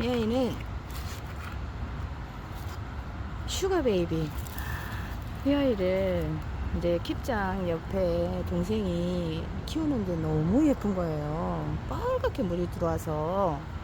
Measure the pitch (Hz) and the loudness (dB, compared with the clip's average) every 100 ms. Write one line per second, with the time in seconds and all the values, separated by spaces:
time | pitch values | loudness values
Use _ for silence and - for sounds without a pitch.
0 | 233 247 214 247 240 214 - - - - | 0 2 2 2 2 0 -4 -8 -8 -8
1 | - - - - - - - - - - | -6 -8 -8 -8 -8 -6 -6 -6 -6 -6
2 | - - - - - - - - - - | -6 -6 -8 -8 -8 -8 -6 -6 -8 -8
3 | - - - - - - 370 370 269 190 | -8 -8 -8 -6 -4 -2 2 4 4 4
4 | 170 160 151 151 - - - - - - | 2 2 0 -2 -6 -6 -4 -4 -4 -6
5 | - - - - 269 285 269 208 185 190 | -6 -6 -6 -2 2 4 4 4 4 4
6 | 190 175 156 156 - - - 180 170 170 | 2 2 0 -2 -4 -4 -2 0 2 2
7 | - 320 - 220 190 190 175 165 - 196 | 0 -4 0 0 0 0 0 0 0 2
8 | 180 170 170 180 175 175 175 220 196 175 | 2 2 2 0 0 0 2 2 2 0
9 | 175 180 170 160 - - - 311 311 262 | 0 0 0 -2 -4 -6 -4 0 2 2
10 | 190 170 156 156 160 233 302 262 208 185 | 0 0 2 4 6 6 6 4 2 0
11 | 170 156 147 156 180 165 151 151 - 269 | 0 0 -2 -2 0 -2 -2 -4 -4 -2
12 | 480 508 508 - 196 175 175 - 170 160 | 0 2 0 0 0 0 0 0 0 0
13 | 165 151 156 190 190 143 160 - | 0 0 0 2 2 2 -4 -6